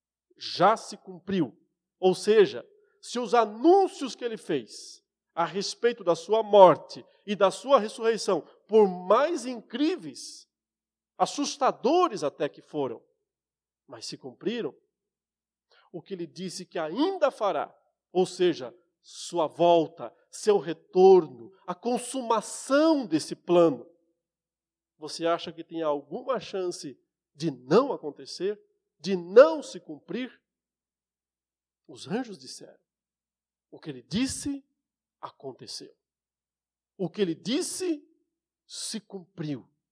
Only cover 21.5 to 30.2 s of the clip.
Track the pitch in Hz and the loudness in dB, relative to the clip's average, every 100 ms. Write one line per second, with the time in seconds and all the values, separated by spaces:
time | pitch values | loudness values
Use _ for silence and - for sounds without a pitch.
21.5 | _ - 180 233 247 - 269 233 226 - | _ -14 -8 -4 -4 -6 -6 -2 -2 -4
22.5 | - - 277 320 302 220 156 - 170 - | -10 0 2 4 2 0 -4 -4 -10 0
23.5 | 175 165 135 - _ _ _ _ _ _ | 4 4 2 -10 _ _ _ _ _ _
24.5 | _ _ _ _ _ 151 - 165 170 180 | _ _ _ _ _ -14 -4 -2 -2 -6
25.5 | 160 165 165 156 147 139 190 254 233 - | -14 -12 -6 -4 -4 -6 -10 -6 -6 -6
26.5 | 196 180 175 151 120 _ _ _ 147 160 | -6 -6 -8 -12 -18 _ _ _ -8 -8
27.5 | 127 127 185 277 170 151 139 135 - 185 | -8 0 2 2 -4 -10 -14 -16 -8 -8
28.5 | 208 _ _ _ _ 151 190 175 208 311 | -8 _ _ _ _ -6 -4 6 8 8
29.5 | 208 - 180 - 165 - 202 | 6 -8 -14 -16 -16 -10 -8